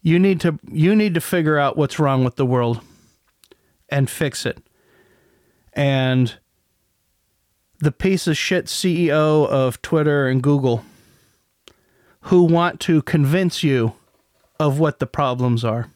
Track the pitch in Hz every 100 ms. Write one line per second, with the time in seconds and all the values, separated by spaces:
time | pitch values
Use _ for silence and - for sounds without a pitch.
0 | 165 170 190 180 170 151 - 156 160 214
1 | 214 165 - 180 156 151 143 151 143 -
2 | 147 135 127 - 131 123 120 113 - _
3 | _ _ _ _ _ _ _ _ _ 143
4 | 135 - 151 - - - _ _ _ _
5 | _ _ _ _ _ _ _ - 143 135
6 | 131 127 123 - _ _ _ _ _ _
7 | _ _ _ _ _ _ _ _ 147 -
8 | 190 190 - 151 - 180 - - 190 170
9 | 170 151 156 151 143 135 131 - - 160
10 | 151 143 135 131 131 143 131 117 - _
11 | _ _ _ _ _ _ - _ _ _
12 | _ _ - 180 175 170 170 - - 160
13 | - 160 139 175 185 - 151 131 113 -
14 | _ _ _ _ _ _ 151 139 156 -
15 | 131 - 139 123 127 120 117 113 120